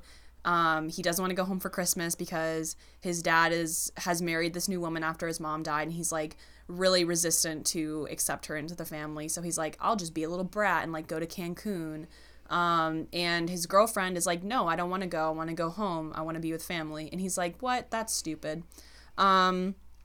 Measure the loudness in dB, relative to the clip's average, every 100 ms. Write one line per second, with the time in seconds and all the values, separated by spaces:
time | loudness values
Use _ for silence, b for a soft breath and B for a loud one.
0 | B B B B 2 4 4 4 0 -2
1 | 0 2 2 0 0 -2 -2 -2 0 0
2 | 0 -2 -4 -2 -2 -2 -4 -8 b b
3 | -4 -2 4 6 6 4 0 -2 -4 -4
4 | 0 0 2 2 0 0 -2 -2 -2 -2
5 | -2 -2 -4 -4 -4 -4 -2 -2 -2 -2
6 | -2 -2 -4 -8 B B -10 2 4 6
7 | 6 4 2 2 2 0 -2 -2 -2 -4
8 | -4 -2 -2 -2 -6 -6 -6 -8 -8 -8
9 | -8 -6 -6 -4 -4 -2 -2 0 0 0
10 | -2 -4 -2 -2 -4 0 2 2 0 -6
11 | -4 -4 -4 -4 -6 -6 -4 -4 -4 -8
12 | -12 B B B -4 0 4 4 4 0
13 | -2 -2 0 2 0 -2 4 6 6 4
14 | 0 0 2 0 0 0 2 2 0 0
15 | -2 0 0 0 -2 -2 -2 0 -2 -2
16 | -4 -4 -4 -4 -4 -4 -4 -4 -4 -6
17 | -8 -4 -2 -2 -2 -2 -2 -2 -2 -4
18 | -2 -4 -4 -6 -6 -6 -10 B B B
19 | B 2 6 8 6 4 0 -4 -12 -20